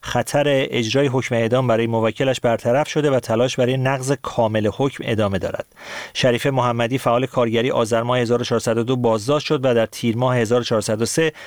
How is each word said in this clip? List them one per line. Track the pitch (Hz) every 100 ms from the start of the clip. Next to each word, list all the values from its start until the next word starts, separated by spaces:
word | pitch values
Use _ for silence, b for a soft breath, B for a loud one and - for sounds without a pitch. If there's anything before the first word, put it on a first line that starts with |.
خطر | - 123 - 143 143
اجرای | 135 139 123 110 131 143
حکم | 131 -
اعدام | 117 113 123 123
برای | 113 117
موکلش | 113 110 - 131 123
برطرف | 120 113 117 131 151
شده | 156 147
و | 131
تلاش | - 113 127 -
برای | 123 131
نقض | 131 135 131 139
کامل | - - 110 110 104 -
حکم | 139 - -
ادامه | 107 101 95
دارد. | 90 - - B B B B
شریف | - 131 120 143
محمدی، | 135 123 120 117 131
فعال | 127 120 131
کارگری، | 131 117 113 127
آذر | - 110 113
ماه | 120 127
هزار | 117 120
و |
چهارصد | 123 117 120 113
و |
دو | 117 127
بازداشت | 120 113 110 147 -
شد | 151
و | 131
در | 117 113
تیر | - 120 110
ماه | 127 123
هزار | 110 120
و |
چهارصد | 117 110 104 110
و | 117
سه | - 160 B